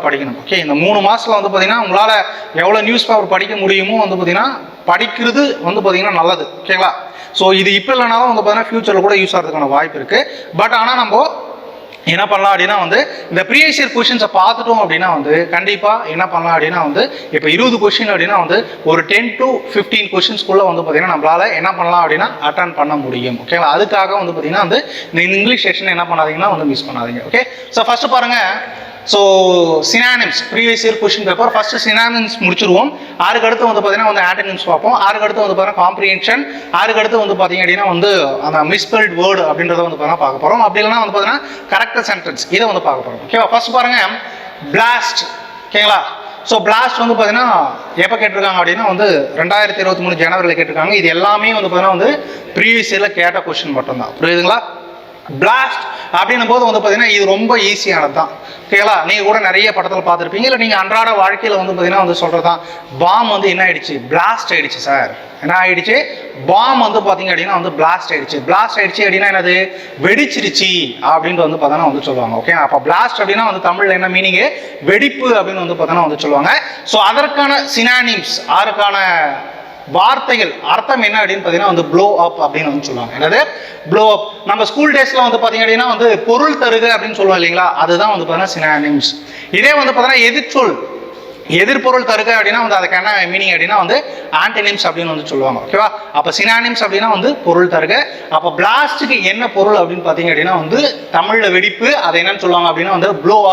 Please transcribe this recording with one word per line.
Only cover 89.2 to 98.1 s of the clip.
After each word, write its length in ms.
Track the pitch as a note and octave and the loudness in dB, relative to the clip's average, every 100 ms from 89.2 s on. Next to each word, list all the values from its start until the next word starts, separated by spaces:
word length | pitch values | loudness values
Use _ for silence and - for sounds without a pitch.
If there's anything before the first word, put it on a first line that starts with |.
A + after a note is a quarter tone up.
| - - - F#3 | -14 -18 -4 2
இதே 140 | C4+ D4 | 4 4
வந்து 140 | C4 B3 | 2 2
பாத்தீங்கன்னா 320 | B3+ B3+ A#3 | 2 4 4
எதிர்ச்சொல், 460 | C#4+ - C#4 A3+ C#3+ - - - - - - - E3+ | 2 -2 0 0 -2 -8 -12 -14 -16 -18 -16 -2 0
எதிர்பொருள் 480 | G#3 C4+ B3+ B3 A3+ | 2 2 2 2 2
தருக 200 | G#3+ A3+ A3+ | 0 2 2
அப்படின்னா 240 | G3+ A3+ | 2 0
வந்து 140 | A3+ G3 | 2 0
அதுக்கான 340 | F3 F#3 G3 G3+ F3 | 2 0 0 0 0
மீனிங் 180 | F#3+ G3 | -2 0
அப்படின்னா 240 | E3+ E3+ G#3 | 0 2 2
வந்து 140 | F3 C4+ - - - - | 2 0 -2 -10 -4 0
ஆன்டனிம்ஸ் 460 | G3+ A3+ G3+ G3+ F3+ | 0 0 -2 -2 -2
அப்படின்னு 260 | E3 E3+ | -2 -4
வந்து 160 | D#3 D3 | -6 -4
சொல்லுவாங்க. 280 | C#3 C3 A#2 - | -2 -2 -2 -2
ஓகேவா? 200 | G3 G#3 - - D3+ | 0 0 -2 -4 -2
அப்ப 160 | E3 D#3+ | -2 0
synonyms 440 | G#3 A3+ B3 A#3 G#3 | 0 2 0 -2 -2
அப்படின்னா 240 | G3 A3+ | 0 0
வந்து 160 | G3 B3 C#4+ F3 | 2 0 0 2
பொருள் 260 | E3+ F3+ E3+ | 4 4 2
தருக. 180 | D#3+ A#3+ - | 2 0 -2